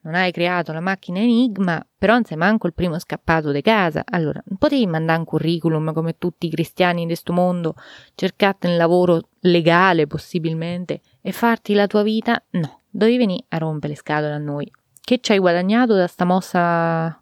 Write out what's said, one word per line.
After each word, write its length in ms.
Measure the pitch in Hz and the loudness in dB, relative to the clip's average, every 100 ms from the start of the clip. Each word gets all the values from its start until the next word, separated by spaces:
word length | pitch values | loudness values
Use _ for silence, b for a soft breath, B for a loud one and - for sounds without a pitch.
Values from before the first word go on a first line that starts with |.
non 120 | 165 | -4
hai 180 | 175 185 | -2 -2
creato 400 | 175 175 180 165 | 0 -2 -2 -4
la 80 | 160 | -4
macchina 380 | 180 190 - 180 | -4 -6 -6 0
Enigma, 680 | 233 233 254 190 185 160 - _ | 2 4 2 0 -2 -2 -8 _
però 180 | 190 | 2
non 100 | 240 | 2
sei 120 | 214 156 | 0 0
manco 300 | 180 220 175 | 2 2 -2
il 60 | |
primo 260 | - 175 165 | -2 -4 -4
scappato 540 | - 147 - 160 151 | -8 -8 0 0 0
di 100 | 143 | 0
casa. 400 | 175 220 175 151 | 2 2 0 -2
Allora, 380 | - 180 151 143 - | -4 -2 -2 -4 -10
non 120 | 190 | -2
potevi 280 | 302 285 202 | 0 2 0
mandare 320 | 160 160 165 | 0 0 -2
un 60 | |
curriculum 680 | 165 156 156 170 165 160 156 | 0 -2 0 0 0 -2 -2
come 240 | 156 165 160 | -4 -4 -4
tutti 280 | 180 - 170 | -6 -6 -6
i 40 | |
cristiani 560 | 165 160 - 180 175 170 | -4 -6 0 0 0 -4
di 80 | |
sto 180 | 165 - | -6 -2
mondo, 420 | 175 180 180 165 - B B B | 0 0 0 -4 -8 B B B
cercate 540 | - 185 _ 202 196 180 | -6 -6 _ 0 0 -2
un 80 | 170 | 2
lavoro 520 | 170 180 180 165 - _ | 4 4 4 2 -2 _
legale 680 | 180 175 165 170 190 170 147 | 2 4 4 4 4 2 0
possibilmente 960 | 151 - 175 160 160 165 175 180 156 _ _ | -4 -6 -6 -4 -4 -6 -8 -8 -10 _ _
e 100 | - | -10
farti 420 | - 233 226 - | -2 0 0 0
la 120 | 202 202 | 2 4
tua 160 | 214 | 2
vita? 400 | 208 220 240 233 _ | 2 0 -2 -4 _
No, 300 | 180 151 - _ | -4 -4 -8 _
dovevi 300 | 208 220 247 | 0 2 4
venire 260 | 220 180 - | 0 -2 -6
a 100 | 165 | -6
rompere 340 | 160 151 147 | -4 -4 -6
le 60 | 147 | -8
scatole 340 | - 151 151 | -4 -2 -2
a 60 | 147 | -4
noi. 320 | 147 143 - _ _ _ | -6 -6 -8 _ _ _
Che 180 | - 247 | -2 -2
ci 120 | - | 2
hai 60 | 202 | 2
guadagnato 560 | 180 175 185 226 247 | 4 2 2 2 4
da 120 | 196 175 | 2 0
sta 180 | - | 0
mossa 960 | 180 185 - 180 175 170 165 165 165 160 | 0 0 0 -2 0 0 0 -2 -4 -8